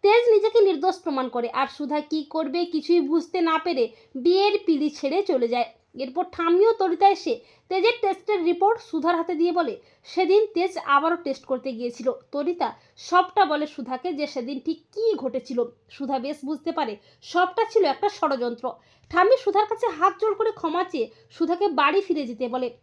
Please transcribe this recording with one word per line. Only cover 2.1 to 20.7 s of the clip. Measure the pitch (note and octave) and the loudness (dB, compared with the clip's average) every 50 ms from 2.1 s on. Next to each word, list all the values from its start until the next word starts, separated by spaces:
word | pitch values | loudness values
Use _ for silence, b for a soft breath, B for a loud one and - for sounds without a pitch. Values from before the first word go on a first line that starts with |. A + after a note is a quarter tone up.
| D#4 D#4 C#4+ | -6 -6 -6
করবে | - - D#4+ D#4+ D#4+ C4+ E4+ F4 | -4 -4 -4 -4 -2 -2 -2 -4
কিছুই | F4 E4+ D#4 - - E4+ F4 | -2 -4 -6 0 2 2 2
বুঝতে | C#4+ C4+ D#4 E4 E4+ - - F#4 | 2 2 0 -2 -2 -2 -2 -2
না | E4 E4 D#4+ D#4+ | 0 0 0 0
পেরে | D#4+ F4+ E4 C4 A#3 A3+ b b b b _ | -2 -2 0 0 -2 -2 b b b b _
বিয়ের | C4+ B3 E4+ F4+ F#4+ G4+ G#4 G4+ G#4 G4+ | -2 2 2 4 4 4 2 2 0 0
পিঁড়ি | - D#4+ C#4 D4+ D4+ | 0 0 0 0 -4
ছেড়ে | D4 - - C#4 D4 F#4 | -4 -4 -4 -2 0 0
চলে | G4 - D#4+ C4 B3 A#3 | 0 0 0 0 0 0
যায়। | A#3 B3 A#3 A3 - _ _ _ _ | 0 -2 -2 -4 -6 _ _ _ _
এরপর | - C4+ B3+ C4 E4 F#4 F4+ | -10 -10 -6 -4 -6 -6 -6
ঠাম্মি | - - E4+ E4 E4+ F4+ G#4 | -6 -4 0 2 4 6 6
ও | A4+ | 4
তরিতা | A4+ A4+ F#4+ F#4 E4 D#4+ G4 G4 | 4 2 0 -2 2 4 4 4
এসে | G4 - - E4 A#3+ A#3+ b b b b b _ | 4 4 -2 -4 -4 -4 b b b b b _
তেজের | F#4 F#4+ F#4 A4+ A#4+ A#4+ | -2 0 2 0 0 2
টেস্টের | - G4 F#4 F#4 - - G#4 F#4+ E4 | -2 -2 -2 -2 -2 -2 -2 0 2
রিপোর্ট | E4+ F4 F4 F#4+ G#4 A4+ A4+ | 0 0 2 2 2 2 0
সুধার | - - - D#4+ C#4 E4 F4 | -4 -8 -6 -2 0 0 0
হাতে | E4 E4 E4+ F4+ | 0 -2 -4 -2
দিয়ে | D4+ E4+ F4 | 0 0 0
বলে, | D#4+ F4 E4 B3+ G3 - b b b b b | 2 0 -2 -2 -4 -10 b b b b b
সেদিন | - - F4 F#4+ D#4 F#4+ G#4 A4 | -8 -2 -2 2 4 4 4 4
তেজ | G#4 - E4+ F4+ F#4+ F#4 E4+ - | 2 0 -2 -2 -2 -4 -6 -2
আবারও | - C#4 C#4 D4 E4 F4 | 2 2 2 4 2 -2
টেস্ট | E4+ - C#4+ C4+ - - | -2 -4 -6 -6 -6 -4
করতে | - C4+ B3+ B3+ C4+ | -6 -6 -4 -4 -8
গিয়েছিল। | B3 A3 A#3+ A#3+ A#3+ - A#3 C4 - - _ _ | -8 -6 -8 -8 -8 -4 -4 -4 -4 -4 _ _
তরিতা | - C#4+ D4 D#4+ E4+ F4 D4+ A3+ b b b b b | -8 -4 -4 -4 -2 -2 -4 -6 b b b b b
সবটা | b - - E4 F4+ F4+ F4+ - G#4 F#4+ | b -8 2 2 2 2 2 2 2 2
বলে | D4 D4+ D4 D4+ | 2 2 -2 -4
সুধাকে | D4+ - - B3 A#3+ C4 B3 - F4 | -6 -8 -12 -10 -8 -8 -6 -6 -6
যে | D#4 C#4 D4 | -4 -4 -6
সেদিন | C#4+ - C4+ A#3+ A#3+ C#4+ B3+ - | -6 -6 -8 -8 -6 -8 -8 -6
ঠিক | - E4 - _ _ _ | -6 -8 -8 _ _ _
কী | G4+ A4+ A4+ G#4 | -2 0 0 0
ঘটেছিল। | - C4 B3+ A#3 C4 B3+ - C4 A#3+ A#3+ A#3+ - _ _ _ | 0 -4 -6 -6 -6 -8 -4 -4 -4 -4 -4 -6 _ _ _
সুধা | - - C#4 B3+ C#4 C4 | -12 -10 -6 -4 -4 -4
বেশ | A#3+ C#4 D4+ D4 - | -4 -6 -8 -8 -6
বুঝতে | C4+ D#4 D4 _ E4 | -8 -8 -6 _ -6
পারে | E4 E4 D4 A3+ G#3 b b b b b | -4 -4 -4 -4 -6 b b b b b
সবটা | _ - - F4 F#4 F#4 F#4 - A4+ | _ -4 0 0 0 2 0 -2 -4
ছিল | A4 - A4+ F#4+ | 0 2 2 2
একটা | D4 C4 - - G4+ | 2 0 0 -2 -4
ষড়যন্ত্র। | - - - D4+ C#4 B3 A#3+ B3 A#3+ A#3 - B3 - b b b b b b b | -2 0 -2 -2 -2 -2 -2 -6 -6 -6 -8 -8 -8 b b b b b b b
ঠাম্মি | - E4+ F#4 G#4 C5 | 2 2 6 6 4
সুধার | C5 - G4+ - G4 G#4+ | 4 2 0 2 2 0
কাছে | G#4+ A#4 G#4+ - | 0 -2 -4 -4
হাত | A4 E4 D4+ E4+ G4 F#4 - | -4 -2 0 0 0 0 0
জোড় | - A4 G4+ | -2 -2 0
করে | G#4 A4+ A4 | 0 -2 -2
ক্ষমা | G#4+ - - D#4+ | -2 -4 -6 -4